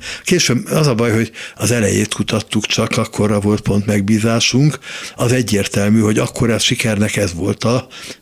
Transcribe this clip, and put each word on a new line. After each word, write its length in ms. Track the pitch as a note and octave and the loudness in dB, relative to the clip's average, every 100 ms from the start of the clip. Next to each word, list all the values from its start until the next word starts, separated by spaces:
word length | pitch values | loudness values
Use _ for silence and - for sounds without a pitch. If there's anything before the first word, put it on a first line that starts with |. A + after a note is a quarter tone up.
| - - | -6 -10
Később 420 | - F3+ - B2 - | 0 0 2 0 0
az 160 | - D3 | 0 2
a 80 | |
baj, 180 | A2+ A#2 | 2 2
hogy 180 | A2 A#2 - - - | 0 -2 -6 -16 -4
az 140 | A2 | -2
elejét 440 | A#2+ G2+ G2+ G#2 | 2 2 2 0
kutattuk 520 | - G2+ A2 - G#2+ - | -2 -2 -2 -2 -4 -2
csak, 300 | - A2 - | -2 0 -2
akkorra 420 | A2 - G#2 G#2 | -2 0 0 2
volt 200 | G2+ G#2 | 2 0
pont 260 | - G2+ G#2 | 2 0 2
megbízásunk. 920 | G#2 G2 A2 A#2 A2+ - B2 D3+ C#3 - - - - | 0 2 2 2 0 2 2 2 0 -10 -14 -12 -4
Az 160 | B2 | 0
egyértelmű, 680 | B2 G#2 G2+ F#2+ A2 G2+ A2 | 2 2 0 0 0 2 4
hogy 180 | G#2+ A2 | 4 2
akkor 320 | B2 - A#2 | -2 0 0
ez 120 | A2 | 2
sikernek 540 | - C3 A#2 G#2 G#2+ - | 0 0 -2 0 0 0
ez 160 | G2 | -2
volt 300 | E2+ G2 G#2 | -2 -4 -2
a 220 | A2+ B2+ - - - - | 0 -2 -4 -16 -18 -16